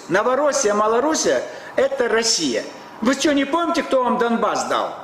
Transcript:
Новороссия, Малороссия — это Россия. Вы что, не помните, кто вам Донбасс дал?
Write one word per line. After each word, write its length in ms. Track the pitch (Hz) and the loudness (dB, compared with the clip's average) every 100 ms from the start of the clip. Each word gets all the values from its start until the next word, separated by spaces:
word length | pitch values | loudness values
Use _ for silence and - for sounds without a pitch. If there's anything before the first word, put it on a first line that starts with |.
| - | -2
Новороссия, 640 | 180 233 262 294 - 208 | 0 2 2 2 2 0
Малороссия — 680 | 208 214 226 294 311 180 127 - - - - | 2 2 2 2 0 0 0 -2 -12 -6 -2
это 320 | 277 269 233 | 0 0 0
Россия. 540 | 220 226 214 147 107 - - - - | 2 2 0 0 -2 -4 -12 -18 -2
Вы 140 | 214 | 0
что, 200 | 269 320 | 2 2
не 120 | 285 277 | 2 2
помните, 380 | 330 330 - | 0 0 -2
кто 200 | - 262 | 0 0
вам 140 | 240 226 | 2 2
Донбасс 480 | 233 226 202 156 - | 2 2 0 0 -2
дал? 300 | 123 95 - | -2 -2 -6